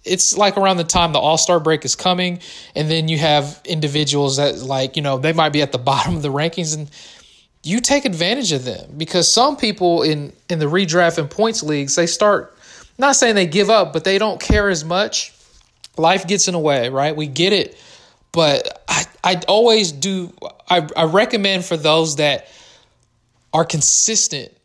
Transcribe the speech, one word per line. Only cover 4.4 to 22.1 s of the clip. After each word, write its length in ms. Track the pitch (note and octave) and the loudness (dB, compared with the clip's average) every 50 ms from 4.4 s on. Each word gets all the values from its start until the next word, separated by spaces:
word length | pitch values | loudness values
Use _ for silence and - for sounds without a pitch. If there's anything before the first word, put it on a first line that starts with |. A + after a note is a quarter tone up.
| C#3+ C#3 - F2 | 0 0 -2 -4
like, 380 | B2+ C3 C3+ C3 C3+ C3+ - | -6 -4 -2 -2 -2 -2 -4
you 60 | D#3+ | -4
know, 160 | D3 C#3+ C3+ B2+ | -2 -2 -2 0
they 140 | C3+ D#3 | 0 0
might 200 | E3 E3 D#3 D3+ | 2 2 0 2
be 100 | C#3+ D3 | 2 0
at 100 | D3 C3+ | -2 0
the 60 | - C3 | -4 -4
<laughs> 120 | B2 C#3 | 0 0
bottom 240 | C3+ C#3 - - F3 | 0 0 0 -2 -4
of 60 | D#3+ | -4
the 100 | C#3+ C#3+ | -4 -4
rankings, 440 | C3+ C#3+ D#3 E3+ E3 G3 E3+ D3+ D#3 | -2 -2 -2 -2 -4 -4 -6 -6 -6
and 120 | D3+ D3+ C#3+ - - - - - - - - - _ _ _ _ _ - | -8 -10 -12 -16 -20 -20 -20 -20 -20 -20 -20 -20 _ _ _ _ _ -6
you 160 | C#3+ F#3+ A#3+ | -4 -4 -2
take 240 | A#3+ - C#4 C#4+ C#4 | 0 2 0 2 0
advantage 460 | B3+ F3+ D#3 F3 F#3 A3+ C#4+ B3+ F3+ | -2 -2 -2 -2 -2 -2 -2 -2 -2
of 140 | D#3 C3 B2 | -4 -4 -4
them, 260 | B2+ A2 - - - C3 | -6 -10 -10 -14 -16 -10
because 360 | D3 D#3+ D#3+ - F3+ E3+ - | -10 -8 -2 0 0 2 2
some 240 | - A3 A#3+ D4 C#4+ | 4 4 4 2 2
people 460 | C4+ - G#3+ G3+ - F#3 F3 E3+ E3 | 0 -2 -4 -2 0 2 2 2 2
in, 300 | - D#3 D3+ D3 C#3+ C#3+ - _ _ - | 2 0 -2 -2 -6 -10 -14 _ _ -6
in 100 | F3 D#3+ | -2 -2
the 80 | D3+ | 0
redraft 520 | C#3+ D#3+ F#3+ G3 D#3+ D#3+ F3+ F3 E3 E3 E3 | 0 0 0 0 2 2 2 2 2 2 -2
and 120 | D3+ C#3+ | -6 -4
points 320 | - - G#3+ A3+ A3 - | -2 -2 -2 0 0 -4
leagues, 320 | - D3+ D3+ C#3+ C#3 C#3 - | -4 -4 -4 -4 -2 -2 0
they 140 | - E3+ E3+ | 0 0 -2
start, 500 | - - G#3 G#3 G3+ - - - _ _ - - - - - _ _ - | 0 2 2 2 2 2 -2 -8 _ _ -20 -20 -20 -20 -20 _ _ 0
not 160 | C4 C#4+ C4+ | 2 2 4
saying 220 | - B3+ A#3 A3 | 4 2 4 4
they 100 | G3+ F#3 | 2 2
give 240 | E3 D3 G3+ G3+ G3 | 2 2 0 4 4
up, 220 | A3+ G#3+ F#3 D#3 | 4 4 4 2
but 100 | - D#3+ | -2 -4
they 160 | - F#3+ F#3+ G3 | -2 0 0 0
don't 220 | G#3+ G#3+ F#3+ F3+ | 0 -2 -2 -4
care 280 | - - - G#3 G3+ G3+ | 0 2 2 2 4 2
as 160 | F#3 D#3 D3+ | 0 -2 -4
much. 480 | D#3+ F3 F#3+ A3 - - - - - _ _ _ _ _ - _ _ _ _ - - _ | -4 -2 -2 -2 -2 -4 -6 -8 -8 _ _ _ _ _ -20 _ _ _ _ -20 -14 _
Life 300 | - D#3+ D#3+ F#3+ F#3+ F#3+ | 2 2 2 2 2 0
gets 220 | E3+ G#3 G3 - F#3+ | -2 0 0 0 0
in 60 | F3+ | 0
the 40 | E3+ | 0
way, 300 | D3+ D3+ C#3+ C3 A#2 B2 | 2 2 2 2 0 -2
right? 260 | C3+ C3+ C#3 D3+ D#3 | -2 -2 -2 -2 -2
We 140 | D3+ D#3 D3 | -4 -6 -6
get 240 | C3 C#3+ E3+ G3 | -2 0 2 2
it. 280 | G#3 F#3+ - - - - - - - - - _ _ _ _ _ | 2 0 0 -4 -8 -20 -20 -20 -20 -20 -20 _ _ _ _ _
But 500 | - E3 D#3+ D3 C#3 - - - - - _ - | 0 2 2 2 2 0 -2 -6 -10 -12 _ -6
I, 160 | - - - - - _ | -4 -4 -4 -8 -12 _
I 180 | - F3+ F#3 E3+ - | -2 -2 -2 0 0
always 460 | - F#3+ G#3+ A#3 A#3+ A3 A3 G3+ E3 | 2 2 4 6 4 4 4 2 -2
do, 400 | D3 C#3 D#3 G3 F#3+ F#3 F3 F3 - _ - - - _ _ - | -4 -6 -6 -4 -4 -4 -6 -10 -14 _ -16 -16 -16 _ _ 0
I, 200 | F3+ F3 D#3 D3 - | 0 0 0 -2 -2
I 80 | - E3 | 0 0
recommend 600 | D#3+ D#3+ G3 A#3 A3 - G#3+ G3 G3 F#3+ F3+ F3+ | 2 4 2 2 2 0 0 0 0 0 -2 -2
for 120 | - F3 | -4 -4
those 400 | D#3+ D3 D#3 D#3 E3 D#3+ D#3+ | -2 2 2 2 2 2 0